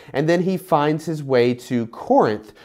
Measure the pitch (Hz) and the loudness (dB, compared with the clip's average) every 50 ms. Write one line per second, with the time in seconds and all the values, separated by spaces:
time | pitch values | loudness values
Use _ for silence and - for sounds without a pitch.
0 | - - - 131 156 156 170 175 175 190 190 175 - - 165 147 147 151 156 160 | -18 -8 -4 -2 0 2 2 2 2 0 -2 -4 -2 0 0 0 2 0 -2 -2
1 | 156 175 160 151 143 135 131 123 120 123 123 123 - - 127 120 117 110 - - | -4 -6 -8 -6 -4 0 2 4 4 2 2 -2 -4 -4 -4 -4 -4 -4 -8 -8
2 | - - 147 143 196 127 107 107 - - - - - | -2 0 2 4 4 2 0 -4 -8 -14 -20 -20 -20